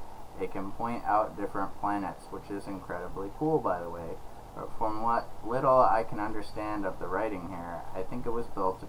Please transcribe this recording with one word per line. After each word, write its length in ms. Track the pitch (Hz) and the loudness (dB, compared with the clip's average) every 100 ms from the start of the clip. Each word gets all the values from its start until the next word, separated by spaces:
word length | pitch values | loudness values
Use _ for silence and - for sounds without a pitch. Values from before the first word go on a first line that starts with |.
| - - - - | -6 -8 -10 -4
It 140 | - | -4
can 200 | 101 98 | -2 -4
point 300 | - 117 117 - | -2 -2 -2 4
out 320 | 104 110 - | 4 4 0
different 420 | 101 101 95 - | -4 -2 -2 0
planets, 460 | 101 101 95 82 - | 0 0 -2 -6 -10
which 200 | 95 - | -10 -8
is 160 | 101 101 | -8 -6
incredibly 640 | 98 90 90 87 90 98 - | -8 -6 -6 -6 -6 -6 -2
cool, 200 | 151 156 | 2 2
by 220 | 107 87 | 2 -2
the 80 | 87 | -2
way. 300 | 85 85 - - - - | -6 -6 -8 -8 -10 -12
But 140 | - 98 - | -10 -4 0
from 260 | 110 110 | 2 2
what 280 | 113 117 - - 110 | 4 2 0 -4 -2
little 340 | 127 139 131 | 2 6 8
I 240 | 123 107 113 | 8 6 4
can 140 | 110 | 0
understand 640 | 107 107 98 113 107 107 | 0 0 0 -2 -2 -2
of 140 | 95 87 | -2 -2
the 80 | 87 | -2
writing 420 | 92 110 95 85 | 0 0 -2 -4
here, 320 | 90 85 85 - 95 | -6 -6 -6 -4 -4
I 60 | |
think 240 | 95 123 120 | -2 0 0
it 60 | |
was 140 | 117 113 | 0 0
built 320 | - 95 | 0 0
to 60 | 95 | 0